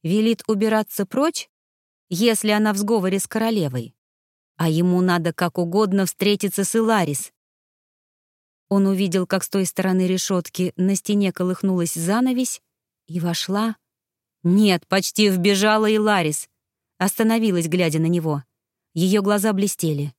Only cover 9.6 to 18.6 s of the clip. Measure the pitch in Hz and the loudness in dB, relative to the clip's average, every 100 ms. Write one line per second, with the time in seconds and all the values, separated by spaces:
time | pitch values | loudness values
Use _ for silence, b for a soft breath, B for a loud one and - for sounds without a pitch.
9.6 | 180 - 185 185 180 185 - 185 - - | -2 -2 0 0 0 -2 -2 -4 -4 -4
10.6 | 180 - 185 196 - 208 190 - 180 185 | -4 -2 -2 -2 0 0 0 -2 -4 -2
11.6 | 196 180 170 165 165 220 254 247 254 - | -2 0 -2 -4 -2 0 0 0 -4 -8
12.6 | _ _ _ _ _ 170 170 175 - 196 | _ _ _ _ _ -4 -4 -4 -4 -2
13.6 | 220 220 _ _ _ _ _ _ 170 190 | -2 -6 _ _ _ _ _ _ 2 4
14.6 | 214 175 _ 190 - - 208 185 190 196 | 4 2 _ -2 0 0 2 4 2 2
15.6 | 214 214 214 214 214 202 156 151 - _ | 2 2 2 2 2 2 0 -4 -10 _
16.6 | _ _ _ _ 185 - 220 226 220 175 | _ _ _ _ -2 2 2 2 2 0
17.6 | 165 180 170 156 160 175 160 143 - _ | 0 0 0 0 0 0 -2 -4 -8 _